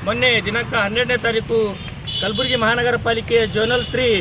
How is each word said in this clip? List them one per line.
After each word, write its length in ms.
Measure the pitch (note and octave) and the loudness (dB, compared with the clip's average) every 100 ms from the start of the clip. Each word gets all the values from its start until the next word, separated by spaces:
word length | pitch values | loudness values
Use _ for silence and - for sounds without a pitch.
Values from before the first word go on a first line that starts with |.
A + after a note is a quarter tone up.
ಮೊನ್ನೆ 260 | G3 A#3+ B3 A3+ F#3+ | -2 2 2 2 2
ದಿನಾಂಕ 280 | A3+ A#3 | -2 -2
ಹನ್ನೆರಡನೇ 420 | B3 G3+ A3+ B3 B3 | -2 0 0 0 0
ತಾರೀಕು 420 | A#3 A3 G#3+ A3+ G#3+ F#3+ - - - - | 0 -2 0 0 0 -4 -10 -12 -8 -4
ಕಲಬುರಗಿ 360 | F#3+ G#3+ B3+ B3+ | -4 -2 -2 2
ಮಹಾನಗರ 320 | A3 A#3+ A#3+ A#3+ | 2 2 2 0
ಪಾಲಿಕೆ 420 | A3+ A3+ A3+ A#3 G#3+ | 0 -2 2 2 2
ಝೋನಲ್ 320 | G3+ A3+ B3 - | 0 2 0 0
ತ್ರೀ 160 | A#3+ B3+ G3+ | 0 2 0